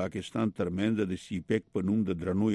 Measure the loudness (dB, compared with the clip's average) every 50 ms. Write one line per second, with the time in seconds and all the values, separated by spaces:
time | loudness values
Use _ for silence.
0 | -2 -2 -4 -6 -8 -4 -2 0 0 0 0 0 -2 -2 0 0 0 0 2 2
1 | 0 0 -2 -6 -6 -6 -6 -6 -2 0 0 0 0 _ -4 -2 0 2 2 2
2 | 2 0 0 -2 0 0 2 2 2 2